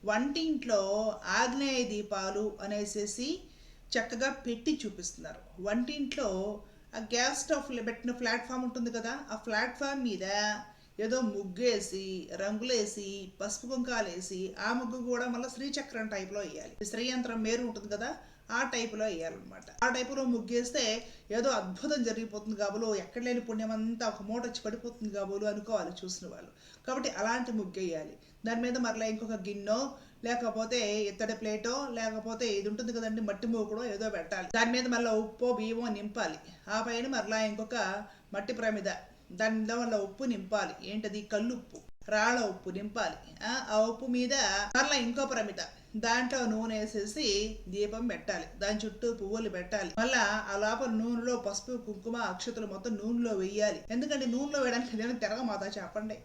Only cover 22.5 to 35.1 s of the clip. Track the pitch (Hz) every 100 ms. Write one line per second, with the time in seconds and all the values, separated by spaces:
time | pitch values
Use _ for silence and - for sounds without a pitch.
22.5 | 208 202 202 220 208 - 247 240 240 233
23.5 | 220 220 220 220 233 226 214 202 233 247
24.5 | - 214 220 240 226 214 202 190 196 208
25.5 | 208 202 214 170 180 185 180 180 - -
26.5 | - - - - 262 190 185 214 247 247
27.5 | 220 190 185 185 160 151 - - - 226
28.5 | 233 247 247 240 220 220 220 220 220 185
29.5 | 202 202 220 269 - - - 233 240 240
30.5 | 214 220 240 214 208 202 196 214 214 220
31.5 | 214 226 262 277 233 226 220 220 220 240
32.5 | 196 196 214 233 226 226 220 214 196 233
33.5 | 233 208 214 247 202 220 196 165 190 180
34.5 | 226 233 247 247 240 233